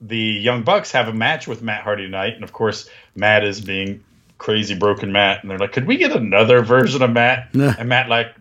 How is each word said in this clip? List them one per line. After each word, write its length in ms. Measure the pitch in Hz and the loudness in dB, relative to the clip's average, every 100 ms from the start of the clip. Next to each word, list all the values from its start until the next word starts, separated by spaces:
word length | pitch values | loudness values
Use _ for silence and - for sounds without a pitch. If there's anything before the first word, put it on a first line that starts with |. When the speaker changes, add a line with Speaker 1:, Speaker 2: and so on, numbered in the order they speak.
Speaker 1:
the 160 | 107 113 | -8 -4
Young 440 | 110 107 113 123 | -2 0 0 0
Bucks 280 | 110 202 - | 2 0 2
have 160 | 131 113 | -2 0
a 40 | |
match 340 | 110 117 156 - | 0 -2 -2 -6
with 160 | 113 | -8
Matt 200 | 117 104 | -6 -6
Hardy 220 | 107 101 | -4 -6
tonight. 300 | 95 95 101 | -6 -6 -6
And 80 | 110 | -8
of 80 | 101 | -14
course, 360 | - 110 98 - - _ | -4 -4 -4 -10 -20 _
Matt 300 | - 104 107 | -2 4 4
is 160 | 104 98 | 2 -4
being 420 | 95 95 98 101 _ _ _ _ | -6 -6 -6 -8 _ _ _ _
crazy 360 | - 107 101 | -2 -2 -2
broken 380 | 95 104 101 101 | 0 0 0 0
Matt. 300 | 101 101 98 | 2 2 0
And 80 | 98 | -6
they're 80 | 95 | -6
like, 140 | 101 | -4
"Could 140 | - 143 | -2 -2
we 100 | 285 | 0
get 140 | 311 | 0
another 500 | - 107 98 113 123 | 0 2 2 6 4
version 400 | 110 127 120 131 | 6 4 4 2
of 80 | 127 | 2
Matt?" 440 | 117 120 127 - | 4 2 0 -2
Speaker 2:
Nah. 200 | 131 139 113 | 0 0 0
Speaker 1:
And 100 | 117 | 0
Matt, 200 | 127 120 | 0 2
like, 260 | 117 117 - | 0 -2 -8